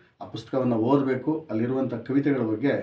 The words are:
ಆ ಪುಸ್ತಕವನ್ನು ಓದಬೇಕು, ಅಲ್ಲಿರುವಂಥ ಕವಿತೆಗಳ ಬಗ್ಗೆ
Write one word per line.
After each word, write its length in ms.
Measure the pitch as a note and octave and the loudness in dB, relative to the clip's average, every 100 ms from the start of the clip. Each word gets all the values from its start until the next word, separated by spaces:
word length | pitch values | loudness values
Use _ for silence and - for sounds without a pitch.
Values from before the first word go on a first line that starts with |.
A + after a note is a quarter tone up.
| _ - | _ -18
ಆ 40 | |
ಪುಸ್ತಕವನ್ನು 520 | - A#2+ - C3+ B2 A2 | -14 -12 -4 -2 0 2
ಓದಬೇಕು, 720 | A#2 C#3 C3 B2+ D3+ D#3+ - | 4 4 2 -2 -2 -4 -4
ಅಲ್ಲಿರುವಂಥ 440 | A2 B2 C3 A#2+ | -2 0 0 -2
ಕವಿತೆಗಳ 480 | A#2 - C#3 D3 C3 | -4 0 0 2 0
ಬಗ್ಗೆ 320 | A2 G#2+ C#3 A2+ | 0 0 0 0